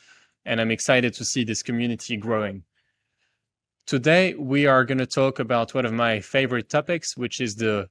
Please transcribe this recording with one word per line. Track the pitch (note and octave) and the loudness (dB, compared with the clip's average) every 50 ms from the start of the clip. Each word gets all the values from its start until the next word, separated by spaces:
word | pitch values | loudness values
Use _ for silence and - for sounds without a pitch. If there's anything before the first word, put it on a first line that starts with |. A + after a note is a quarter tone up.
| _ _ - _ _ _ _ _ - | _ _ -20 _ _ _ _ _ -6
And | - A#2 A2+ | -2 0 0
I'm | A2+ A2+ | 0 0
excited | A2+ - - - C3 B2+ B2 A#2+ | 0 0 2 4 4 4 4 2
to | - - A#2 | -2 -4 -6
see | - - C3 A#2 | -4 -2 -2 -2
this | G#2+ A2 - | -2 -4 -6
community | - - A#2+ A#2 A#2+ A#2+ A#2 A2 - - A#2+ | -4 -4 -4 -2 -2 -2 -4 -6 -8 -8 -8
growing. | G#2 G2+ A#2 A2+ G#2+ G#2+ G2 G2 F#2+ F2 _ _ _ _ _ _ _ _ _ _ _ _ _ _ _ _ _ _ _ _ _ _ _ _ | -6 -4 -2 -2 -2 -2 -4 -6 -10 -16 _ _ _ _ _ _ _ _ _ _ _ _ _ _ _ _ _ _ _ _ _ _ _ _
Today, | - D3 C3 A#2+ D3+ E3 F3+ F#3+ F3+ | -4 -2 0 4 4 4 4 4 2
we | - - D3 B2+ C#3 C#3+ C#3+ | 0 -4 -4 0 2 4 4
are | C#3 C3+ B2+ | 6 6 4
gonna | B2+ A#2+ C3+ C3 B2+ | 4 2 0 -2 -2
talk | B2 - C#3 C3+ C3+ C3 - | -2 0 2 2 2 0 -2
about | B2+ A2 B2 A#2 A#2 - - | -2 0 0 0 0 0 -2
one | C3+ B2 | -2 -2
of | A#2 | 0
my | A2+ A#2 A#2 A#2 A2 G#2 | 0 0 0 2 0 -2
favorite | - - - C3+ C3+ A#2 B2+ A#2+ G#2+ - | -2 -2 0 0 0 0 0 -4 -4 -2
topics, | - D3+ D3+ - F3 E3 - - - - | -2 -2 -2 -2 -4 -6 -6 -8 -8 -6
which | B2 A#2 - - | -6 -6 -4 -4
is | B2+ A2+ G2+ | -4 -4 -4
the | A2 A#2 A2 G#2+ G#2 F#2 - | -2 0 0 0 0 -4 -6